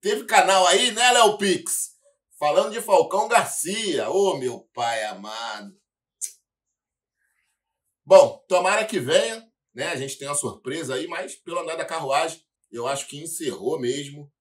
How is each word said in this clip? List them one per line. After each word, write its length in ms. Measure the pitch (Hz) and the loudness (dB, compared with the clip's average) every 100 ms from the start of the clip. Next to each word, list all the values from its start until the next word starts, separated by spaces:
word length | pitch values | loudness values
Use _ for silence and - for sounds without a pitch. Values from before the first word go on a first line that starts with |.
Teve 240 | 196 233 247 | -2 -4 2
canal 400 | 220 185 190 180 | 4 6 6 6
aí, 260 | 196 247 | 4 2
né, 200 | 220 247 | 2 4
Léo 260 | 240 226 208 | 6 6 4
Pix? 560 | 196 175 - - - _ _ _ _ _ | 0 -2 -2 -6 -8 _ _ _ _ _
Falando 340 | 147 160 214 | 0 2 0
de 80 | 220 | -4
Falcão 480 | 208 190 165 190 226 | 2 2 4 0 2
Garcia. 800 | 233 - - 165 208 214 143 110 | 2 2 -4 -6 -4 -4 -4 -2
Ô, 260 | 175 196 135 | 0 0 0
meu 320 | 123 110 _ | -4 -8 _
pai 320 | - 123 113 107 | -6 -4 -4 -6
amado. 680 | 98 104 110 110 - 101 95 _ _ _ _ - - _ _ _ _ _ _ _ _ _ _ _ _ _ _ _ _ 139 | -10 -12 -10 -8 -10 -12 _ _ _ _ _ -14 -14 _ _ _ _ _ _ _ _ _ _ _ _ _ _ _ _ 6
Bom, 380 | 190 185 - _ | 8 8 2 _
tomara 340 | 180 180 208 | 0 2 0
que 160 | 214 202 | 0 -4
venha, 480 | 127 165 220 226 226 _ _ | 0 0 0 -6 _ _ _
né? 140 | 113 156 | -10 -8
A 80 | 170 | -6
gente 220 | 139 - | -8 -10
tem 100 | 143 | -8
uma 80 | 143 | -6
surpresa 600 | 117 101 127 151 160 180 | -6 -10 -10 -8 -6 -8
aí, 120 | 170 | -8
mas 280 | 196 180 - | -10 -12 -14
pelo 240 | - 175 | -10 -8
andar 160 | 160 160 | -8 -8
da 100 | - | -8
carruagem, 580 | 165 147 139 160 156 _ _ _ | -8 -2 -2 -2 -6 _ _ _
eu 160 | 117 120 | -10 -6
acho 220 | 139 - | -6 -8
que 100 | 143 | -14
encerrou 600 | 165 - 151 98 104 156 | -12 -8 -8 -6 -6 -4
mesmo. 500 | 123 139 143 143 147 _ | -4 -6 -8 -16 -20 _